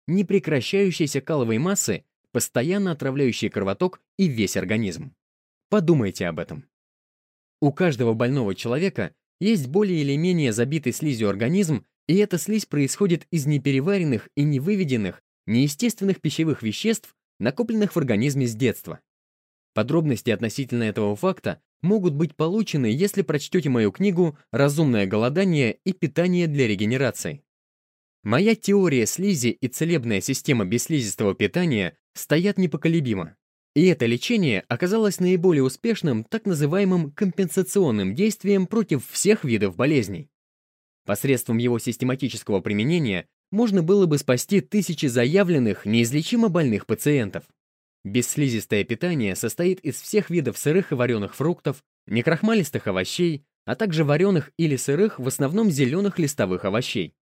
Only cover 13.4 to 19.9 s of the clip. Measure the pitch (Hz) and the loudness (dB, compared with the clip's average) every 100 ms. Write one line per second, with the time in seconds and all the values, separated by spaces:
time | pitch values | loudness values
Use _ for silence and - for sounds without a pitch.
13.4 | 139 147 147 135 156 202 160 113 - - | 0 0 0 0 0 0 0 -2 -2 -2
14.4 | 147 139 156 208 165 123 95 - _ _ | 0 0 0 0 0 0 -2 -6 _ _
15.4 | - 113 143 - 240 - 196 185 156 - | -2 2 2 0 -4 -2 -2 -2 -2 -2
16.4 | 160 127 113 104 220 220 - _ _ - | -2 -2 -4 -2 -2 -4 -8 _ _ -6
17.4 | - - 233 220 208 175 139 104 135 135 | -4 -2 -2 0 0 0 0 2 0 0
18.4 | 120 110 123 - - 78 _ _ _ _ | -2 0 -2 -2 -8 -16 _ _ _ _
19.4 | _ _ _ - 113 | _ _ _ -4 0